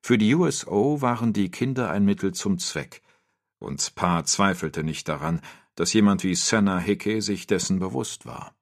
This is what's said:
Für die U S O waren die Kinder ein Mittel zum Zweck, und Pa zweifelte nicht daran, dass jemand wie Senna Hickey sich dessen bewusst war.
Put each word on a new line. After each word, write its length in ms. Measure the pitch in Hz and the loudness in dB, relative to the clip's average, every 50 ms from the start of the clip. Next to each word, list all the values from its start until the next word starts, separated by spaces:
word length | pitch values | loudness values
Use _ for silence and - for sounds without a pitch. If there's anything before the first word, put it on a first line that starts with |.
| - | 4
Für 140 | - 123 160 | 2 4 4
die 160 | 107 107 139 | 6 4 4
U 100 | 170 180 | 4 2
S 200 | 151 139 - - - | 2 0 -2 -6 -2
O 320 | 90 101 110 143 151 147 | 0 2 2 2 0 0
waren 320 | 131 123 120 113 117 117 | 0 -2 0 0 0 0
die 180 | 101 104 98 90 | 2 0 0 -2
Kinder 400 | 90 - 123 135 131 127 120 92 | -2 -4 -4 -2 -2 -2 -2 -2
ein 140 | 78 101 101 | 0 2 2
Mittel 280 | 101 101 95 98 98 | 2 2 2 -2 -4
zum 280 | 90 - - 104 95 87 | -4 -2 -2 -2 -2 -2
Zweck, 420 | - - - 76 71 - - - _ _ _ _ _ _ _ _ _ _ _ _ | -2 -6 -6 -6 -8 -8 -16 -20 _ _ _ _ _ _ _ _ _ _ _ _
und 380 | - - 69 - - - _ | -12 -10 -6 -6 -6 -8 _
Pa 280 | - - 87 87 82 76 | -2 0 2 2 0 0
zweifelte 600 | - - - 101 98 92 87 - 78 - 82 78 | -2 0 2 2 2 2 0 -4 -6 -4 -4 -4
nicht 240 | 78 76 - - 82 | -4 -6 -6 -6 -6
daran, 320 | 76 71 73 80 85 82 - - - - _ _ _ | -6 -4 -2 -2 -4 -4 -6 -10 -20 -20 _ _ _
dass 180 | - 87 - | -2 -2 2
jemand 300 | - 110 104 101 98 90 | 4 6 6 6 4 4
wie 140 | - 95 90 | 0 0 0
Senna 420 | 87 - - - 110 101 98 95 90 | 0 0 2 2 4 4 4 2 0
Hickey 420 | 85 95 101 90 - 104 107 110 | 0 0 -2 0 0 -2 -2 -2
sich 260 | 101 104 101 90 - - | -2 -2 -4 -4 -2 -2
dessen 320 | 101 90 - - 95 92 | 0 0 0 0 -2 -2
bewusst 440 | 92 92 - 65 - - - - - | -2 -2 -4 -4 -4 -6 -10 -12 -14
war. 300 | - - 53 - - _ _ | -14 -14 -14 -16 -16 _ _